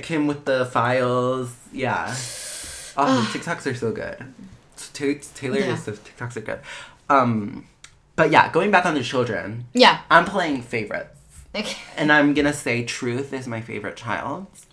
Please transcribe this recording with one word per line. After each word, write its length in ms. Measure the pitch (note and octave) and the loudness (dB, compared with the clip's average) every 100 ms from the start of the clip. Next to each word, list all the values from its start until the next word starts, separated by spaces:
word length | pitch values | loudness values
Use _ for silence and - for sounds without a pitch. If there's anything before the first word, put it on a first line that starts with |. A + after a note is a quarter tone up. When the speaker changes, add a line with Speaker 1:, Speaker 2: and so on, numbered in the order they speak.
Speaker 1:
Kim 240 | - D#3+ D3 | -2 0 0
with 180 | C#3+ - | -2 0
the 200 | C3 B2 | 0 2
files. 880 | B2+ A#2+ B2+ B2 B2+ B2+ C3 A#2+ - - | 0 2 2 2 2 0 -2 -6 -10 -14
Yeah. 400 | C3 B2 F#2 F2 B2+ A#2+ - - - - - - - | -6 -2 -2 -4 -6 -8 -8 -10 -10 -10 -12 -8 0
Oh, 240 | C#3+ C4 | 2 2
Speaker 2:
Ugh. 60 | - - | 0 -4
Speaker 1:
TikToks 300 | E3 E3 C#3 | -6 -6 -4
are 40 | |
so 180 | A#2+ A2+ | -2 -4
good. 260 | - - - B2 - - - _ - - | -4 -8 -10 -16 -18 -20 -20 _ -18 -16
Ta-, 360 | - C#3+ D3 - | -4 -2 -2 -8
Taylor 260 | - - G3+ | -10 -4 0
Speaker 2:
Yeah. 140 | F#3+ | 0
Speaker 1:
is 100 | D#3+ | -2
so, 80 | - | -6
TikToks 440 | G#2 - - A#2+ A2+ | -10 -14 -12 -10 -8
are 40 | |
good. 200 | A2+ A2 - - - - - | -8 -10 -10 -16 -18 -12 2
Um, 580 | C#3 B2 A2 G2+ - - _ - _ _ - | 4 4 2 -2 -10 -16 _ -20 _ _ 2
but 140 | D#3 | 6
yeah, 200 | D3+ - | 6 6
going 180 | D#3+ G#3 | 2 4
back 120 | F#3 | 4
on 100 | F3 | 4
the 80 | D3+ | 0
children. 640 | A#2+ C3 A2+ F#2+ F#2+ A#2 - | -2 -2 0 -2 -6 -8 -4
Speaker 2:
Yeah. 280 | B3 G#3+ E3 - | 6 6 6 6
Speaker 1:
I'm 140 | E3 | 6
playing 380 | F3 G3 E3 C3+ | 6 0 -2 -2
favorites. 560 | A#2+ A#2 G#2 F2 - - - - - | -4 -6 -4 -8 -8 -18 -20 -20 -10
Speaker 2:
Okay. 220 | G3+ G3+ - - - | -8 -6 -8 -10 -2
Speaker 1:
And 140 | D3+ | 4
I'm 220 | D3+ D3 | 6 6
gonna 180 | C#3+ C#3+ | 4 2
say 300 | C#3+ C3 A#2+ | 0 -2 -2
Truth 480 | A#2+ - B2 A#2+ C#3 | -2 -4 -2 -4 -4
is 140 | C3 B2 | -8 -6
my 140 | A2+ | -8
favorite 360 | A2 G#2+ G2+ - | -8 -8 -8 -8
child. 500 | A#2 F2+ B2 E3+ G3 - - | -6 -4 -4 -8 -12 -20 -8